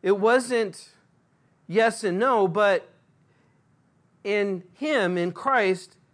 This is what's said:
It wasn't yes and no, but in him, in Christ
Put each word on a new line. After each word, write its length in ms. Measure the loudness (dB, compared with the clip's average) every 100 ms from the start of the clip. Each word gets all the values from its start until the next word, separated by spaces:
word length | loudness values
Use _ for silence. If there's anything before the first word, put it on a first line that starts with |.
It 180 | 0 0
wasn't 680 | 2 2 0 -4 -4 -8 -20 _ _ _ _ _ _ _ _
yes 360 | 0 0 0
and 160 | -4 0
no, 280 | 0 2 0
but 420 | 2 2 2 -4 _ _ _ _ _ _ _ _ _ _ _ _ _
in 400 | -4 -2 0 -4 -10
him, 440 | _ -2 0 0 0
in 140 | -4
Christ 640 | -4 0 2 2 -2 -6 _ _